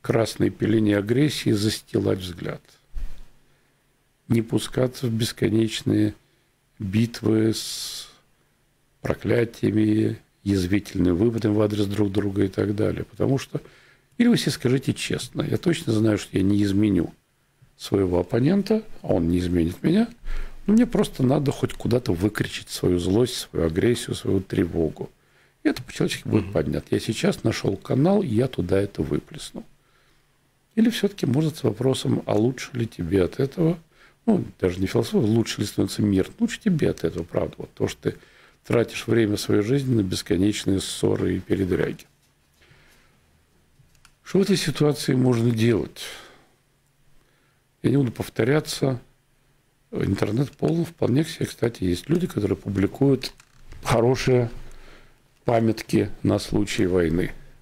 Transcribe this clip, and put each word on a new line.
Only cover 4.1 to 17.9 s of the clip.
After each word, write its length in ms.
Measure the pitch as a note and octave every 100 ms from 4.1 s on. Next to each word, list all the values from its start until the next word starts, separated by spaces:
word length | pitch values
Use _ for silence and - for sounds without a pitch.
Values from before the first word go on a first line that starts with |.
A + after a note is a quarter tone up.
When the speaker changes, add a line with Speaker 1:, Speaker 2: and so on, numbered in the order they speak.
| _ -
Speaker 1:
Не 140 | A2+
пускаться 680 | A2+ B2 - - B2+ - B2
в 40 |
бесконечные 1000 | A2+ A2+ - G2+ A2 A2 - - G#2+ G#2+ - _ _ _ _ _ _
битвы 760 | G2+ G#2 A#2 - A2 A2 A2+
с 560 | G#2+ - - - - - _ _ _ _ _ _ _ _ _
проклятиями, 1200 | A#2 - G2 A#2 A#2 - A2+ G#2+ G#2+ G#2+ A2 A2 _ _
язвительными 680 | G2 G2 F2+ G2+ - F#2+ F2+
выпадами 420 | E2+ A#2 A2+ G#2+
в 80 | G#2
адрес 240 | G#2+ G#2 G2
друг 260 | G2+ G#2
друга 320 | G2 G2+ G2 G2
и 20 |
так 280 | G#2 G2+ G#2
далее. 280 | G2+ -
Потому 340 | - - G#2+ C3
что, 240 | - D3+ - - _ _ _ -
или 100 | A#3+
вы 100 | G3+
себе 140 | -
скажите 420 | - A#2+ C3+ B2
честно, 480 | - - - - -
я 160 | - A2+
точно 340 | - D#3+ -
знаю, 240 | G#2+ A2 G2+
что 200 | - G#2
я 60 |
не 200 | F#2+ G2+
изменю 500 | G2+ G2 G#2+ F2+ E2 - _ _ _ _ _ _
своего 420 | -